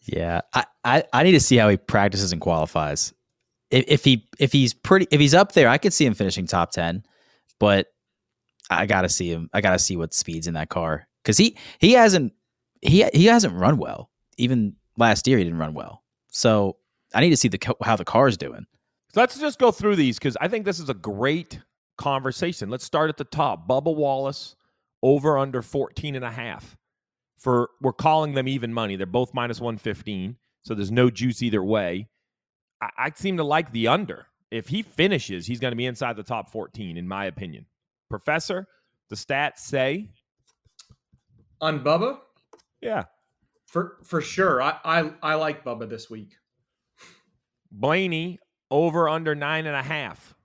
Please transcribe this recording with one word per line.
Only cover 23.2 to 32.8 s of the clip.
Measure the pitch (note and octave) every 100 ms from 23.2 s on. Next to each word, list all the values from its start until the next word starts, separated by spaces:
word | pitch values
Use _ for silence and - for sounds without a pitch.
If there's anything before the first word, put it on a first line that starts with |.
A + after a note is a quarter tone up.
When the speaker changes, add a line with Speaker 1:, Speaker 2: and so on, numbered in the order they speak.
Speaker 2:
top. | C#3+ D3+ D3 F2 E2
Bubba | B2+ D3
Wallace, | D#3 C#3+ C3+ C3+ C#3 - _ _ _ _ _
over | B2+ C#3+ C#3+ C#3+
under | C3+ B2+
fourteen | A2+ C#3+ C3+ - D3+ C#3
and |
a | B2
half. | A2+ A#2 G2 - _ _ _ _ _ _ _
For, | - B2 A#2+ _
we're | C#3
calling | - D#3+ D#3 D3+
them | C#3 C3
even | C3+ A#2
money. | A#2 A2 G2
They're | F#2+
both | G#2+ B2
minus | B2 A#2+ A2
one | A#2+ A2+
fifteen, | - G2+ - G2 F#2 B2 _ _
so | -
there's | G#2+ G2
no | A2+ B2
juice | G#2 B2 A#2
either | A#2+ G#2
way. | F#2+ G#2+ F#2 F2+ G#2+ _ _ _ _ _ _ _